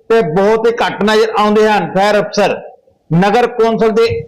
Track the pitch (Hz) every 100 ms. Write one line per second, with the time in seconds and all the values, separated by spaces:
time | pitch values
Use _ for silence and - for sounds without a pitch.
0 | - 226 170 175 202 220 233 226 185 180
1 | 202 214 220 208 208 214 214 208 165 185
2 | 208 208 208 - 180 - - - _ _
3 | _ 165 202 233 233 - 226 220 226 214
4 | 233 -